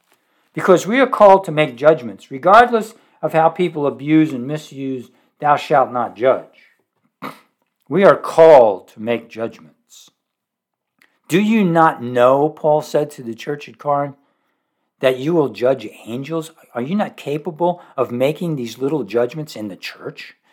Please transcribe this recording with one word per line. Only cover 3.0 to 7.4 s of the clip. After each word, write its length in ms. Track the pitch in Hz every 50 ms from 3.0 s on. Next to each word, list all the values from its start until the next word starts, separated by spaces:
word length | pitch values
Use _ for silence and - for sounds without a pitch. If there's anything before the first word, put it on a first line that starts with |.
| _ _ _ _
of 120 | - 156 -
how 160 | 160 160 165
people 380 | 165 - 180 170 160 156 143
abuse 460 | 139 123 117 139 147 156 160 156 147 135
and 120 | 123 120
misuse, 640 | 139 151 151 156 - 139 135 135 135 131 127 113 - _ _ _ _ _ _
"Thou 160 | 147 147 147
shalt 360 | 131 - - 156 139 127 110
not 240 | 120 123 117 95 92
judge." 540 | 98 120 135 113 - - - _ _ _ _ _ _ _ _ _ _ _ _ _ _ - - - -